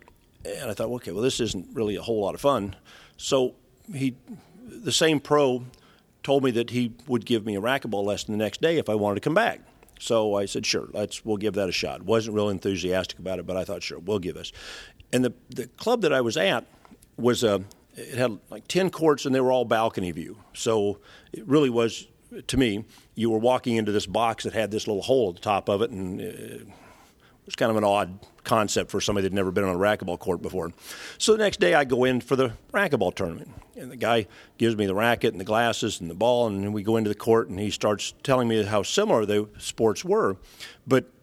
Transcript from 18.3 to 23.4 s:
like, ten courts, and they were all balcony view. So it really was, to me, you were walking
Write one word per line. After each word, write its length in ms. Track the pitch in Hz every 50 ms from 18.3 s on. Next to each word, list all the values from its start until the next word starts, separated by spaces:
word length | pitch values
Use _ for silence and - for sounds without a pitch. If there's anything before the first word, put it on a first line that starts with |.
| 107 90 - -
like, 180 | - 107 - -
ten 220 | - 180 190 175
courts, 340 | - - 160 160 147 135 -
and 100 | 143 131
they 60 | 131
were 120 | 131 131 131
all 120 | 127 123
balcony 460 | 110 117 110 113 113 - - 95 90
view. 260 | 80 85 80 - 98 - - _ -
So 460 | - - 120 113 110 101 101 98 - - - - - - _ -
it 140 | - 226
really 240 | 196 135 156 147 131
was, 380 | 117 117 117 113 98 - - - _ _ _ - - 208 - -
to 80 | -
me, 280 | 123 131 117 98 104 113 - - - - _ -
you 160 | - 110 117
were 80 | 110
walking 380 | 110